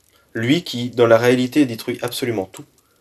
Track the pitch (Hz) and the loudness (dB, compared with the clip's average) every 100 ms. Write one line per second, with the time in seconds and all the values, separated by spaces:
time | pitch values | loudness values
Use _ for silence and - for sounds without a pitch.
0 | _ _ _ 113 117 160 175 123 120 110 | _ _ _ -6 -2 -2 -2 -8 -6 2
1 | 117 113 123 127 127 151 139 113 - 120 | 4 6 4 2 2 0 0 -2 -8 -8
2 | 123 - 123 110 92 - 147 _ _ _ | -8 -6 -4 -4 -6 -10 -20 _ _ _